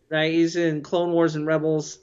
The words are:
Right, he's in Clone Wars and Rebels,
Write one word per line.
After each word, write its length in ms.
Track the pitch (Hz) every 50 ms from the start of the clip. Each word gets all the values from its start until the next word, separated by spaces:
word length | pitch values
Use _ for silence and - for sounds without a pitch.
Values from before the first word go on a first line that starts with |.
| _ -
Right, 240 | 156 156 156 160 160
he's 240 | 165 165 165 165 175
in 240 | 170 165 156 151
Clone 320 | 139 - - 175 175 175 170
Wars 220 | 170 165 160 156
and 120 | 151 151 156
Rebels, 520 | 160 156 156 160 160 156 147 - - -